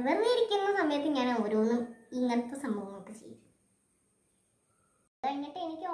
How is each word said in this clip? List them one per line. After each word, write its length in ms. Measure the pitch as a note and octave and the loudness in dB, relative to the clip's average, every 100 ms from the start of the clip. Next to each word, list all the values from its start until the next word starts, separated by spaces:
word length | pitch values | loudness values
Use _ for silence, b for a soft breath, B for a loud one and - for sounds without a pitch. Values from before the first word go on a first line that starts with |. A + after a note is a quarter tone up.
| B3+ | 0
വെറുതെ 240 | G4 A4+ A#4+ | 2 4 4
ഇരിക്കുന്ന 420 | A4 G4+ G4+ G4 | 4 2 2 2
സമയത്ത് 360 | D4+ C#4+ D#4 C4+ | 2 2 2 2
ഞാൻ 100 | B3 A#3 | 2 2
ഓരോന്നും 380 | G#3 G#3+ A3+ A#3+ A#3 - - B3+ | 2 2 4 2 -2 -10 -8 -2
ഇങ്ങനത്തെ 380 | B3 A#3+ A#3+ C#4 B3+ | 2 2 -2 -4 -4
സംഭവങ്ങളൊക്കെ 500 | G3+ G3 G3 F#3+ - | -4 -6 -12 -16 -18
ചെയ്യും. 180 | - - - _ _ _ _ _ _ _ _ _ _ _ _ _ _ _ _ _ | -18 -20 -20 _ _ _ _ _ _ _ _ _ _ _ _ _ _ _ _ _
അത് 60 | C4 | -4
കഴിഞ്ഞിട്ട് 300 | C#4+ C#4+ F4+ D#4+ | -4 -6 -8 -8
എനിക്ക് 200 | D#4+ F4+ | -6 -6